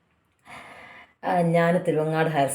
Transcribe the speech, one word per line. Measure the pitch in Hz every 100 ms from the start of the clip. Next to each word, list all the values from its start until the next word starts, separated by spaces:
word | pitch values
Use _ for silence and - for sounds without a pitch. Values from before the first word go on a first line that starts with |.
| _ _ _ _ - - - - - - - _ -
ആ, | 180 170 170
ഞാൻ | 170 175 175
തിരുവങ്ങാട് | 151 156 160 160 151
ഹയർ | 135